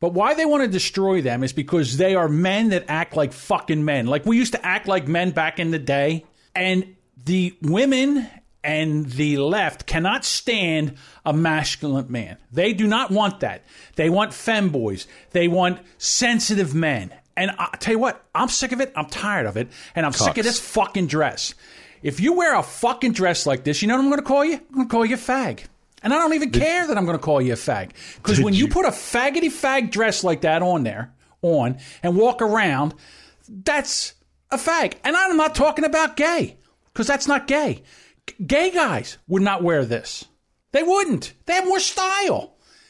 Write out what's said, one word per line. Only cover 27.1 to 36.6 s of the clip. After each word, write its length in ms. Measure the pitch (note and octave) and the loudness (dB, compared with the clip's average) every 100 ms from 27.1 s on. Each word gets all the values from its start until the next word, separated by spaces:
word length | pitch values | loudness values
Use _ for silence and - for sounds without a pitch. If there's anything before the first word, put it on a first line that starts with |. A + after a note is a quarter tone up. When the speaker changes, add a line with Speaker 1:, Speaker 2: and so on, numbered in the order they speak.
| E3 | 0
Speaker 1:
call 220 | - C#3+ | 2 2
you 120 | B2+ | 2
a 20 | A2+ | -2
fag. 340 | - G#2+ F#2+ - - - | -2 -4 -6 -14 -20 -10
'Cause 140 | - F#3 | 0 2
Speaker 2:
Did 80 | |
Speaker 1:
when 100 | G#3 | 4
you 120 | G3 D4 | 2 2
Speaker 2:
you 20 | |
Speaker 1:
put 180 | F4 D#4+ | 2 0
a 40 | |
faggoty 600 | - - A#3+ C4+ D4+ D#4+ | -2 -4 -2 0 0 -2
fag 400 | - C4+ C4+ A#3 | 0 0 0 0
dress 320 | G#3 A3 - | 0 0 0
like 200 | F#3 D#3+ | 0 0
that 200 | D#3+ E3 | 2 2
on 220 | F3+ E3+ | 2 0
there, 280 | A2+ G#2 A#2+ _ _ _ | 0 -4 -10 _ _ _
on, 360 | F3 D#3 C3 C3 - - | 2 2 2 -2 -10 -6
and 140 | F3 F3+ | 0 2
walk 260 | A#3 A#3+ | 4 2
around, 520 | A3 A3 F#3+ C3+ D3 - - - - _ - | 2 2 2 2 -2 -4 -16 -20 -20 _ -20
that's 640 | G3 F#3+ D4 C4+ - - - _ _ - | -8 -2 -2 -2 -4 -6 -12 _ _ -8
a 40 | B3+ | -4
fag. 380 | - E4 A3 - | 0 0 0 -2
And 140 | C4 F4 | -2 2
I'm 200 | F#4+ D#4+ | 2 2
not 200 | D#4 D#4 | 2 2
talking 280 | D4+ D#4 | 2 2
about 300 | D#4 D#4 D#4 D#4+ | 0 2 0 0
gay, 420 | D#4 E4+ F#3+ - | 0 0 -2 -8